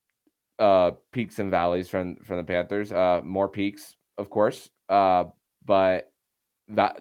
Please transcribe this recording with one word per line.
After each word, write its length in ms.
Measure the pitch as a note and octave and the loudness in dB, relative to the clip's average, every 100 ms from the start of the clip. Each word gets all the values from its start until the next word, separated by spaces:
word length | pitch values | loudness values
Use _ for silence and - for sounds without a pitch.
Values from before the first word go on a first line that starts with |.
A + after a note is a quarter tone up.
| _ _ _ _ _ - | _ _ _ _ _ 0
uh, 320 | G#2+ F#2+ F2 - _ | 4 4 4 0 _
peaks 280 | B2+ G#2+ - | -8 -8 -6
and 100 | G2 | -2
valleys 400 | F#2 F2 F2+ F2+ | 0 0 -2 -4
from, 280 | F#2+ F2+ - | -6 -6 -10
from 200 | - F2+ | -10 -8
the 60 | |
Panthers. 480 | D#2+ F2+ F2 G2+ G#2 | -4 -4 -2 -6 -4
Uh, 300 | F#2 F#2 F2 | 0 2 0
more 260 | D#2+ F#2+ G2 | -2 -4 -2
peaks, 460 | G2+ G2+ G#2 - _ _ - | -2 -6 -6 -16 _ _ -14
of 100 | G2+ | -6
course, 400 | G#2+ A2 A2 - _ - | 0 0 -2 -14 _ 0
uh, 340 | G2+ F#2+ F2+ E2+ - _ _ - | 2 4 2 0 -8 _ _ 0
but 460 | G2 F#2+ F#2 - _ _ _ _ _ - | 2 2 0 -6 _ _ _ _ _ -6
va-, 260 | G#2+ G2+ - | -2 -2 -2